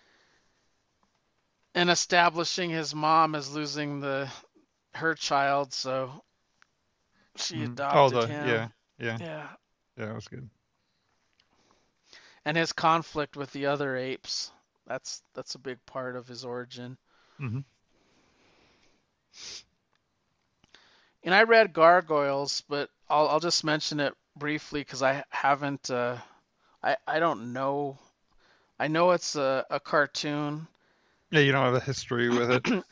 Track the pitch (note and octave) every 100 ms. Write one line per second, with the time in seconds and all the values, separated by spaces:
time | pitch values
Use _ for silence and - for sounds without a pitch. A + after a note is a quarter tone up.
0 | _ _ _ _ _ _ _ _ _ _
1 | _ _ _ _ _ _ _ F3 F3 E3+
2 | - F3+ F3 E3 D#3+ - F3 E3 D3 D3+
3 | D3+ D#3+ D#3+ D#3 C#3 D3 D3 D3 D3 C#3+
4 | C#3 C3+ C3+ - - _ _ _ _ -
5 | D#3+ D#3 - C#3+ C#3 C#3 C#3 - C3 C3
6 | C3 D3 - _ _ _ _ _ _ _
7 | _ _ _ - - F3 A#2+ B2 C#3 D3
8 | C3+ B2+ A#2 D3 C#3 A2+ A2+ - _ -
9 | A#2+ A2+ E3 D#3 D3 - _ _ _ -
10 | G#2+ A2+ - - C3 _ _ _ _ _
11 | _ _ _ _ _ _ _ _ _ _
12 | _ - - _ - D#3+ E3 - E3 E3
13 | D#3 D#3 C#3+ C#3+ C#3 C#3+ C#3 C#3+ C#3+ B2+
14 | C3 C3 - - - _ _ _ - C3
15 | - - _ - C3 - C3 B2+ - C3+
16 | B2+ B2+ A#2+ A#2+ B2+ B2 B2 B2+ B2 B2+
17 | _ _ _ - C3+ A#2+ C#3 _ _ _
18 | _ _ _ _ _ _ _ _ _ _
19 | _ _ _ - - - - _ _ _
20 | _ _ _ _ _ _ _ - _ _
21 | _ _ - F#3+ A3+ A3+ G#3+ D#3+ D#3+ F3+
22 | D#3+ D3+ C#3 C#3 C#3+ - - C#3+ C3+ _
23 | - D3 D3 D3+ E3+ E3 D#3 D3+ - D3+
24 | C#3 - _ - D3 D3+ - D3 C3+ C3
25 | C3 C#3 - - C#3 C#3 C#3+ C#3 - B2
26 | A#2+ B2 - _ _ _ _ _ - C#3+
27 | - D3+ E3 A#2+ A#2 B2 C3+ C#3+ C#3+ C3+
28 | _ _ _ _ _ _ _ - C#3 D#3
29 | F3 F3 - D3+ C3+ C3+ - C#3 - D#3+
30 | C#3 - D3+ D3 D3 D3+ E3 _ _ _
31 | _ _ - D#3 C#3+ C3+ B2+ B2 C3 C3
32 | - A#2+ A#2+ A#2+ A#2+ B2 - G#3 -